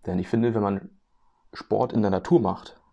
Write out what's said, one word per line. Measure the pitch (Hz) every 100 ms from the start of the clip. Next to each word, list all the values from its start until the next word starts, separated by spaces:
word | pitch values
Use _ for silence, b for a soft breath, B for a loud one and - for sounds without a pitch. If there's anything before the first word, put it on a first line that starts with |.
| -
Denn | 90
ich | 90
finde, | 117 120
wenn | 110
man | 101 98 - - _ _ _ _ _
Sport | - - 107 123
in | 117
der | 101
Natur | 95 - 170
macht | 98 95 - - _